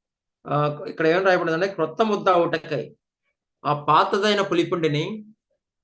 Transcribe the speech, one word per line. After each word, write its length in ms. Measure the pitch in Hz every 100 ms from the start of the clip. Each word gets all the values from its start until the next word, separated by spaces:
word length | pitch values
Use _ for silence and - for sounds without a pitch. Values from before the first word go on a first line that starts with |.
| _ _ _ _ 151
ఆ, 320 | 147 147 147 -
ఇక్కడ 200 | - 160
ఏం 180 | 175 190
రాయబడిందంటే, 420 | 180 170 160 196
"క్రొత్త 340 | - 156 -
ముద్ద 280 | 220 196 165
ఒకటకై 680 | 180 165 165 - 139 - _ _ _ _ _ _ _ 139
ఆ 180 | 147
పాతదైన 580 | 151 156 214 208 208 202
పులిపిండిని, 840 | 190 170 151 180 160 147 175 220 - - _ _ _ _